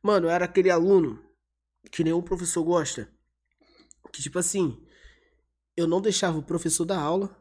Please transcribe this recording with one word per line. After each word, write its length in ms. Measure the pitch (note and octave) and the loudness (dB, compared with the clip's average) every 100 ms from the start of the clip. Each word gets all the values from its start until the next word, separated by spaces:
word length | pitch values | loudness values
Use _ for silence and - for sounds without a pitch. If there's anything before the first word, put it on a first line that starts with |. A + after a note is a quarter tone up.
Mano, 260 | G3+ G#3 E3 | 2 2 2
eu 20 | |
era 140 | F3 | 0
aquele 260 | F3 F#3 F#3 | 2 4 4
aluno 520 | E3+ F3+ G3 D3 A2 - _ _ _ _ _ - | 4 6 4 4 -6 -18 _ _ _ _ _ -16
que 140 | - | -4
nenhum 180 | D#3+ E3+ | -2 -2
professor 420 | F3 F#3 E3+ F3 E3 | -4 -6 -4 -2 0
gosta. 420 | F3 D3 - G#2 _ _ _ _ _ _ _ _ _ - | 0 -2 -8 -14 _ _ _ _ _ _ _ _ _ -20
Que, 100 | - | -14
tipo 160 | C#3 F3+ | -8 -2
assim, 400 | F3 G3 E3 A2+ - _ - _ _ _ _ _ _ - | -2 0 -2 -4 -18 _ -20 _ _ _ _ _ _ -4
eu 100 | E3 | 0
não 140 | F3 | 0
deixava 360 | G#3 F#3 F#3 D#3 | 0 0 -2 -4
o 60 | |
professor 400 | D3 E3 E3 - E3+ | -4 -4 -2 -2 -2
dar 140 | E3+ | -2
aula 360 | D3 F3 G3 - | -2 -2 -4 -10